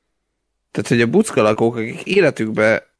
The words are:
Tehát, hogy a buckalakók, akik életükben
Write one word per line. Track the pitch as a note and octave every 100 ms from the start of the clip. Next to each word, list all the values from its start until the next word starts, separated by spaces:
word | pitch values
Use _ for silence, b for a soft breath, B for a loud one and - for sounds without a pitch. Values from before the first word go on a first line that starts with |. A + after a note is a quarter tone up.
| _ _ _ _ _ _ _
Tehát, | - -
hogy | A#2+
a | A#2
buckalakók, | F3 G#3+ - G#2+ A2 A#2 A#2+
akik | A2+ -
életükben | - F#3+ D#3+ - A2 A2 G#2+ A2 - _